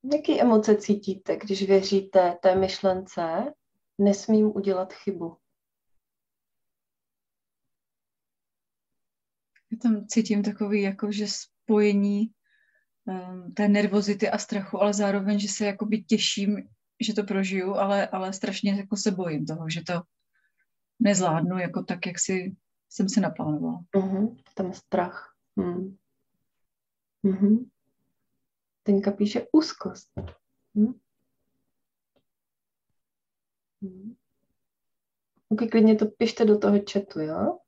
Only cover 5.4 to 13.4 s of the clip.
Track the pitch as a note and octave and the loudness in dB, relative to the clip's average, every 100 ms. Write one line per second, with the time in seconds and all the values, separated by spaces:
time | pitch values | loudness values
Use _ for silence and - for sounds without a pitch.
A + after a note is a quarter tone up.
5.4 | _ _ _ _ _ _ _ _ _ _ | _ _ _ _ _ _ _ _ _ _
6.4 | _ _ _ _ _ _ _ _ _ _ | _ _ _ _ _ _ _ _ _ _
7.4 | _ _ _ _ _ _ _ _ _ _ | _ _ _ _ _ _ _ _ _ _
8.4 | _ _ _ _ _ _ _ _ _ _ | _ _ _ _ _ _ _ _ _ _
9.4 | _ _ _ A3+ A#3 G#3+ G3+ A#3 G#3+ G#3 | _ _ _ -2 0 0 0 -2 2 0
10.4 | G#3 G3+ G3+ G#3 G3 G3 G#3 G#3 G#3 - | 0 -4 -2 0 0 -2 -4 -4 -4 -6
11.4 | - _ - G#3+ G#3 G3+ G3+ G3+ A3+ _ | -12 _ 0 4 4 4 2 0 -2 _
12.4 | _ _ _ _ _ _ - F#3 F#3 F#3 | _ _ _ _ _ _ -12 -10 -10 -14